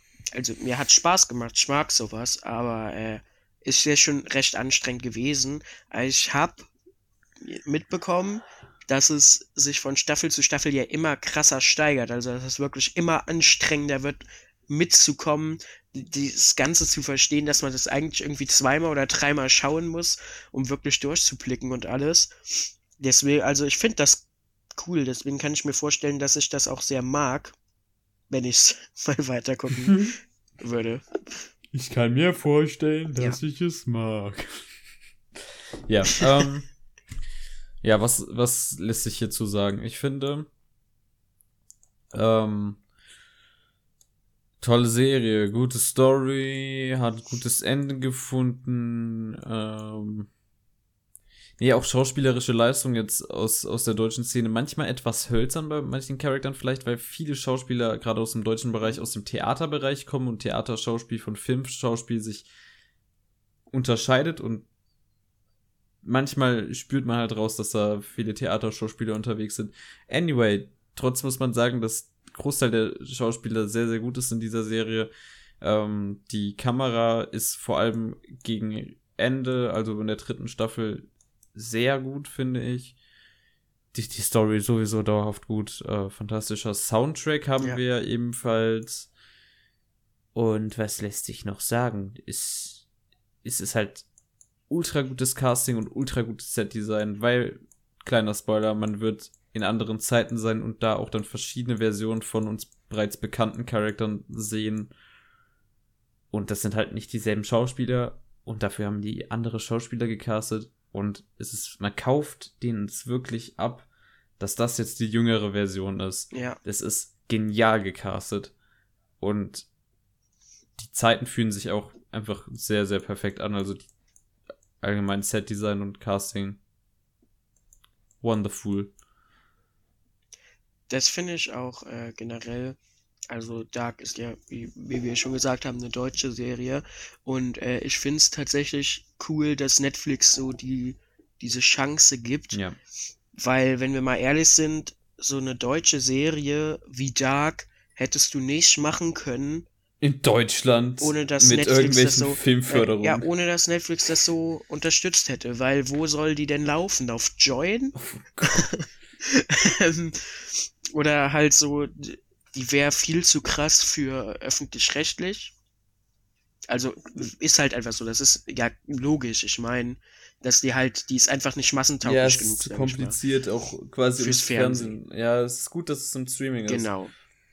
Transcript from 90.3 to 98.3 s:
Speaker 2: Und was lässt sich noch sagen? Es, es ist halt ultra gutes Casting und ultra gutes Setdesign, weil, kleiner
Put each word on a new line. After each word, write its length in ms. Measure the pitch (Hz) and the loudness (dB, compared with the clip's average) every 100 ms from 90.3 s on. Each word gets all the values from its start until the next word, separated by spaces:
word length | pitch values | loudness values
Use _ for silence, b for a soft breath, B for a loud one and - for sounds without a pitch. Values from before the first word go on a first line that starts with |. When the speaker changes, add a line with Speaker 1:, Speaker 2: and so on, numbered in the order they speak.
Speaker 2:
Und 420 | - 113 107 110 113 | -2 0 0 -4 -4
was 240 | 107 - | -6 -4
lässt 240 | 104 - | -8 -8
sich 220 | - 110 104 | -10 -10 -10
noch 140 | 101 | -8
sagen? 520 | - 117 123 107 98 113 - | -2 0 0 -4 -10 -12 -12
Es, 600 | - - - - - _ _ _ _ _ _ | -8 -6 -8 -10 -16 _ _ _ _ _ _
es 200 | 127 - | -8 -6
ist 120 | 98 | -2
halt 300 | 117 101 - - _ _ _ _ _ _ | -2 -2 -6 -20 _ _ _ _ _ _
ultra 320 | 165 165 151 | -2 0 -2
gutes 340 | 131 127 131 | -2 -2 -2
Casting 420 | - 131 120 - 117 | 0 2 2 0 -2
und 100 | 110 | -2
ultra 320 | - 135 131 | -4 -2 -2
gutes 320 | 113 107 - | -4 -6 -6
Setdesign, 680 | - 101 113 104 107 104 101 | -4 -2 -4 -2 -2 -2 0
weil, 380 | 117 123 117 - _ _ _ _ | 2 2 0 -6 _ _ _ _
kleiner 300 | - 120 107 | 0 2 2